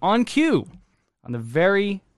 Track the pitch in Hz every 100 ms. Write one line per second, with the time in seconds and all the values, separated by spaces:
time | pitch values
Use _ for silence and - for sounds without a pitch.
0 | 180 226 240 277 320 180 - - - _
1 | _ _ - 120 113 143 185 196 202 196
2 | -